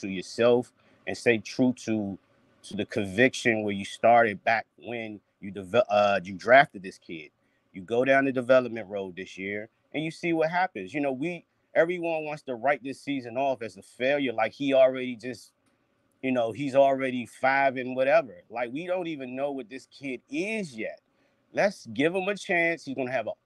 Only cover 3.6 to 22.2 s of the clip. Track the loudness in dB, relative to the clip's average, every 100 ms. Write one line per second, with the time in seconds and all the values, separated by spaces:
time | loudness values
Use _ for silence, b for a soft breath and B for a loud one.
3.6 | 0 -4 -8 2 6 6 4 0 0 -2
4.6 | -2 _ -10 -8 -8 -12 _ _ -12 -10
5.6 | -2 0 2 2 4 2 -4 -6 6 6
6.6 | 6 0 -14 -14 -14 -14 -16 _ _ _
7.6 | _ -16 -2 2 4 4 4 0 4 4
8.6 | 4 -4 -8 -6 -6 -8 -12 -10 -6 -6
9.6 | -10 _ _ -8 -6 -6 -2 0 2 0
10.6 | -2 -4 -8 -4 -4 -4 -6 -8 -14 _
11.6 | _ 0 2 0 -4 -4 -6 -10 -10 -4
12.6 | 0 0 -4 -10 -6 -6 -6 -2 -2 -2
13.6 | -6 -12 -20 -2 0 2 0 0 -2 -2
14.6 | 2 6 6 4 -6 -8 -10 -12 -14 _
15.6 | _ _ _ _ _ _ -2 0 0 -2
16.6 | 0 4 6 4 0 -4 -6 -2 2 4
17.6 | 2 0 -2 0 4 4 2 -6 -12 -8
18.6 | -6 -6 -4 -4 -4 -8 -8 -6 -4 -6
19.6 | -10 -14 -18 -14 -10 -10 _ -6 -4 -4
20.6 | -6 -8 -10 -10 _ _ _ _ _ 0
21.6 | 0 -2 -8 -2 0 0